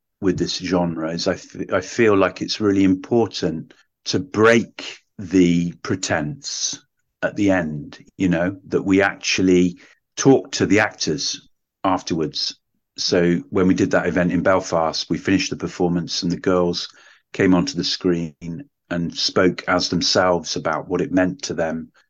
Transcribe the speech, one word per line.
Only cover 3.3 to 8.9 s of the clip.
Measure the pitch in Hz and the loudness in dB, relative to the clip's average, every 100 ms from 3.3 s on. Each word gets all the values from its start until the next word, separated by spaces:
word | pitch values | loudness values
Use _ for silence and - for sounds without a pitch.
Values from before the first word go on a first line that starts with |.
| - 87 80 - _ _ _ - | -2 -4 -6 -10 _ _ _ -6
to | 104 | -4
break | 92 104 110 117 92 - - - _ - | -2 4 6 4 2 -8 -16 -18 _ -16
the | 92 95 87 87 85 - | 0 4 4 4 0 -6
pretense | - 95 - 85 76 73 - - - - _ _ _ _ | -8 -6 -4 -4 -4 -8 -10 -8 -8 -8 _ _ _ _
at | - - | -6 0
the | 101 | 0
end, | 92 80 76 69 - _ - | 0 -2 -6 -10 -18 _ -2
you | 95 | 0
know, | 85 90 101 - | 2 -2 -4 -4
that | 92 | -2
we | 95 | 2